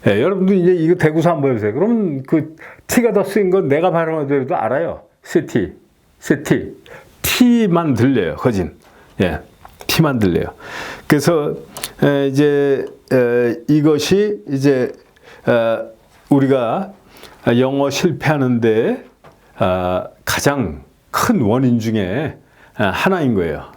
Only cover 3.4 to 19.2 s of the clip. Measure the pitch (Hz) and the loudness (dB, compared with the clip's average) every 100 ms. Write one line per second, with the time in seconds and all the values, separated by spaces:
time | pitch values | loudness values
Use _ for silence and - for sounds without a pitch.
3.4 | 190 185 175 143 180 170 165 160 139 143 | 0 0 0 0 0 0 -2 -4 -2 -2
4.4 | 127 175 110 131 165 82 - _ - 175 | -2 -4 -2 -2 -4 -8 -16 _ -2 -2
5.4 | - - 87 - _ _ _ _ - 156 | 0 -2 -4 -8 _ _ _ _ -2 -2
6.4 | - 135 95 - - - - _ - - | 0 -2 -2 -14 -20 -20 -20 _ -6 2
7.4 | 247 240 214 170 165 120 123 127 85 76 | 4 4 2 0 0 2 2 2 -2 -2
8.4 | 131 104 82 - _ _ _ - 92 80 | -2 0 -4 -8 _ _ _ -4 -4 -4
9.4 | - _ - - - - 160 127 101 82 | -12 _ -20 -20 -6 0 0 2 0 0
10.4 | - - - - - - - 147 - 170 | -4 -12 -16 -14 -14 -16 0 2 2 0
11.4 | 151 160 - - - - 147 143 139 135 | -2 -6 -12 -16 -16 -2 0 2 0 2
12.4 | 147 143 143 135 - - _ 131 120 120 | 2 2 0 0 -4 -12 _ 0 2 2
13.4 | 120 110 - 151 147 147 143 190 208 202 | 0 -2 0 2 4 0 2 0 0 -2
14.4 | - 139 139 131 123 - _ _ - - | -6 -2 2 2 0 -6 _ _ -20 -10
15.4 | - 120 113 113 - - _ _ _ 143 | 0 0 2 -2 -6 -16 _ _ _ 2
16.4 | 135 135 113 151 196 - _ - - - | 2 0 0 -4 -6 -12 _ -20 -20 -8
17.4 | - 120 127 139 139 135 180 135 135 151 | 0 2 2 0 -2 0 -2 -2 -2 0
18.4 | 131 120 113 110 147 254 - _ | 0 2 2 2 0 -2 -10 _